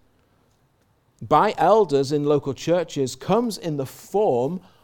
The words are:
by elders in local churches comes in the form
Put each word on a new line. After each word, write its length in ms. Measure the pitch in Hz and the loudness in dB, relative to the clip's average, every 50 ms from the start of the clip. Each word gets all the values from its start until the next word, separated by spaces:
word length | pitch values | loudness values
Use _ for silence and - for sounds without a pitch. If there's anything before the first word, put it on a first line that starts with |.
| _ _ _ _ _ _ _ _ _ _ _ _ _ _ _ _ _ _ _ _ _ _ _ _ 123 107 | _ _ _ _ _ _ _ _ _ _ _ _ _ _ _ _ _ _ _ _ _ _ _ _ -4 2
by 260 | 151 151 180 214 - - | 2 4 4 2 2 2
elders 540 | 156 170 202 226 208 156 143 139 139 127 | 4 4 6 4 4 2 2 0 0 0
in 140 | 151 147 143 | -2 -2 0
local 280 | 147 147 143 - 143 127 | 2 2 0 0 -4 -8
churches 640 | - - 160 165 180 165 - - 147 135 127 - | -6 -2 -2 -2 -2 -2 -4 -4 -4 -4 -4 -6
comes 420 | - - - 185 226 247 240 190 - | -10 -4 0 0 0 0 -2 -6 -6
in 200 | - 170 151 143 | -8 -6 -6 -6
the 80 | 131 | -6
form 760 | 120 - - - - - 196 214 190 135 117 123 139 180 185 - - _ _ | -8 -10 -18 -20 -6 -2 -2 0 0 0 0 -2 -4 -6 -8 -12 -16 _ _